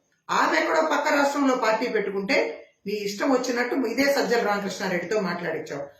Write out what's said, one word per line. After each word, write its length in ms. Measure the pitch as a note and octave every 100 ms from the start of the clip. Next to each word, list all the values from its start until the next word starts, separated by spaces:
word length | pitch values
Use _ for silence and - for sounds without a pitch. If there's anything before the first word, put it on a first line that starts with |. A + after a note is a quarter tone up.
| _ _ -
ఆమె 260 | F3+ - -
ఎక్కడో 240 | - A3+ D#4
పక్క 220 | C#4+ D4 D4
రాష్ట్రంలో 400 | C#4 D4 C4+ B3+ A3
పార్టీ 220 | G#3+ B3 A3
పెట్టుకుంటే 400 | G3 G3 G3 D4+ - - - _ G3
నీ 80 | G#3 G3+
ఇష్టం 200 | - C#4+ B3+
వచ్చినట్టు 380 | - A#3+ B3 D#4 A3+
ఇదే 140 | B3+ C#4
సజ్జల 280 | C#4 - A3+ G3+
రామకృష్ణారెడ్డితో 680 | G3+ G3 - F#3+ F3 F3+ G#3+ F3+
మాట్లాడించావు. 560 | E3+ E3+ D3+ - C#3+ -